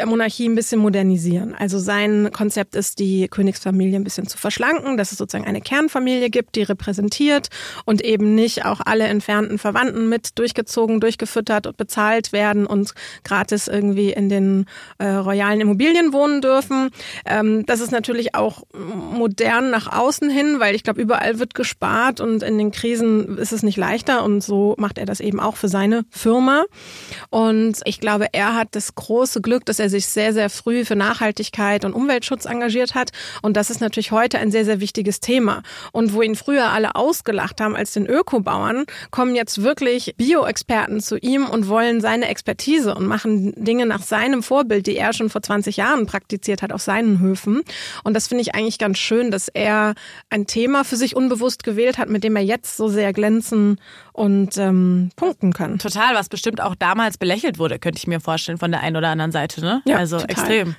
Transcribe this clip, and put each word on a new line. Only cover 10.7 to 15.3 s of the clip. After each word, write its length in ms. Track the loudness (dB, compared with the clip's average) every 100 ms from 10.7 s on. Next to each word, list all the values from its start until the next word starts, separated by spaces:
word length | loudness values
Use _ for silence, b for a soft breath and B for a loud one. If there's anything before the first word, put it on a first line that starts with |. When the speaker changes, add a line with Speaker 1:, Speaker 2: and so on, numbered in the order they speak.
| -2 0 2
Speaker 1:
durchgefüttert 640 | 0 0 -4 -4 0 -2 -2
und 100 | -6
bezahlt 560 | -6 0 2 2 0
werden 340 | 0 2 2 2
und 260 | 0 -2 B B B
gratis 440 | -4 -2 0 -2 -2
irgendwie 440 | 0 0 2 0
in 160 | 0 0
den, 380 | 2 2 2 0 B B -6
äh, 80 | -2
royalen 540 | -2 0